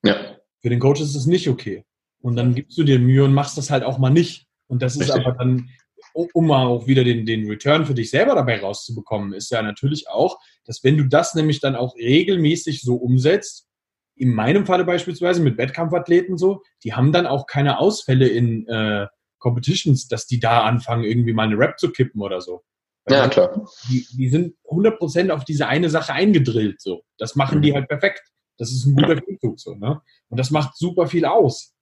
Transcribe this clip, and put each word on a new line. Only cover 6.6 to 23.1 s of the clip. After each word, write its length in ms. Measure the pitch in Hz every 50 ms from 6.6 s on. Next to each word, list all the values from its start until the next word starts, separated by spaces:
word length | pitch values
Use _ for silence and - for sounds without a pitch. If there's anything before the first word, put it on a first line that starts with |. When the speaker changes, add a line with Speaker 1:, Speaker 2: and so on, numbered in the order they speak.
| 127
Speaker 2:
auch 220 | 123 120 117 107
wieder 160 | 127 135 131 123
den, 220 | 123 120 113 110
den 220 | 110 113 110 107
Return 380 | 104 107 104 - 139 151 160 156
für 80 | 127 -
dich 160 | 123 113 -
selber 260 | - 143 214 269 262
dabei 240 | 170 139 120 113 101
rauszubekommen, 720 | 98 95 107 - - - 117 110 - - 113 104 101 101 95
ist 180 | 98 110 -
ja 100 | 120 113
natürlich 480 | 110 104 101 - - 139 151 143 - -
auch, 280 | - 107 147 185 - - _ _ _ _ _
dass 180 | - 117 - -
wenn 140 | 131 151
du 60 | 151 143
das 320 | 131 143 151 170 - -
nämlich 240 | 160 156 156 147 151
dann 160 | - 135 135
auch 200 | 139 127 127 -
regelmäßig 880 | - 117 120 135 160 185 190 196 175 156 151 165 170 - 160 143 131
so 140 | - 123 123
umsetzt, 720 | 123 127 120 127 127 123 151 180 202 - - - - _ _ _ _ _ _ _ _ _ _ _
in 160 | _ - 127 113
meinem 320 | 107 107 123 170 202 196
Falle 200 | - 185 180 180
beispielsweise 560 | 170 175 175 175 180 170 139 175 175 180 175
mit 160 | 160 135 113
Wettkampfathleten 800 | 110 127 135 - 165 170 160 165 175 175 - 170 180 180 185 185
so, 240 | 165 180 190 196 190 _ _ _ _ _
die 100 | 117 107
haben 180 | 127 127 151
dann 160 | 151 175 180
auch 200 | 123 135 139 -
keine 320 | - - 143 143 143 120 98
Ausfälle 480 | 147 202 208 - - - 131 131 131
in, 400 | 123 107 117 120 117 113 110 110
äh, 400 | - 113 113 110 107 104 101 101 101 _ _ _ _ _ _
Competitions, 680 | - 123 120 120 120 - 180 190 - 170 135 127 -
dass 180 | - - 120 -
die 140 | - 127 120
da 240 | 113 113 117 117 110
anfangen, 400 | 110 123 117 - - 117 117 117
irgendwie 300 | 104 113 120 120 117 110
mal 120 | 110 110
eine 120 | 110 107 104
Rep 180 | 135 147 -
zu 140 | - - 147
kippen 300 | - - 127 123 _ 107
oder 200 | 101 98 95 90
so. 220 | 90 90 90 90 _ _ _ _ _ _ _ _ _
Weil 140 | -